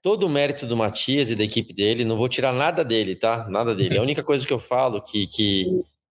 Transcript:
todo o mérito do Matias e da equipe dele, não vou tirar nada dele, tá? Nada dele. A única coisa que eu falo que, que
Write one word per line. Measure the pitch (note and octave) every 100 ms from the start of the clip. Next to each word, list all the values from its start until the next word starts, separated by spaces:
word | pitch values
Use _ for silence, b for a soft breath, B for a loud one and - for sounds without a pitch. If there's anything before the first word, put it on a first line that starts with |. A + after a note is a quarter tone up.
todo | F#3 G#3 F#3
o |
mérito | C#3+ C#3+ D3 B2
do | A#2
Matias | G#2+ - - C#3 B2
e | A2+
da |
equipe | G#2+ A#2 G#2+
dele, | - G#2 A#2 A#2
não | A2
vou | B2
tirar | - C3
nada | B2+ D3+ E3+ C#3
dele, | A2+ G2 F2+
tá? | A2+ A#2 A2
Nada | G2 A#2
dele. | G2+ F#2+ F#2+
A |
única | B2+ D3
coisa | - C#3+ C3
que |
eu | B2+
falo | - B2 C3 G#2
que, | - G#2+ G2
que | - G#2 G2 F#2 F#2 - _ _